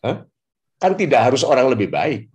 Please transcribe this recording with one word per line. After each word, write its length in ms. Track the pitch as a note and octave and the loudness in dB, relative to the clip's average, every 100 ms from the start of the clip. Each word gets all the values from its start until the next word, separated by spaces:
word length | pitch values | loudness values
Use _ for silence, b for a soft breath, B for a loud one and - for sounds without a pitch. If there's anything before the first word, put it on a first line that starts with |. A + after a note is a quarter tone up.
Hah? 240 | A2+ - - _ _ _ _ _ | -6 -8 -10 _ _ _ _ _
Kan 160 | F#3 F#3+ | -2 -2
tidak 340 | F3 B2+ A#2 | 2 2 2
harus 140 | C3+ D#3+ | 0 2
orang 240 | C3+ C3 | 2 2
lebih 180 | A#2 F#2+ | 0 -2
baik. 400 | D2 C#3+ A#2 A2+ | -2 -4 -6 -12